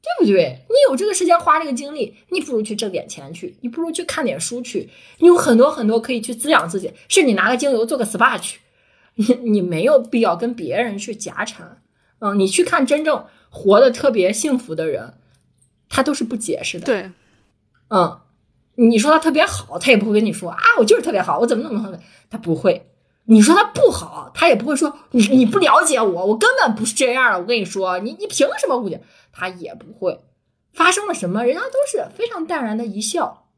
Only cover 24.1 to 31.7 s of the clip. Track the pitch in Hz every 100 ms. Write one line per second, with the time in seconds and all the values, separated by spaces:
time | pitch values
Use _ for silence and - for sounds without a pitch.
24.1 | - 147 - 339 214 233 294 302 - _
25.1 | 247 202 262 226 392 330 - 320 262 220
26.1 | 170 190 226 453 523 262 214 226 - 262
27.1 | 247 247 190 180 240 180 196 185 180 214
28.1 | 320 403 - - - 381 254 208 156 _
29.1 | _ _ - 185 180 165 - - - 185
30.1 | - _ _ _ _ _ - 330 370 415
31.1 | 349 175 202 240 320 508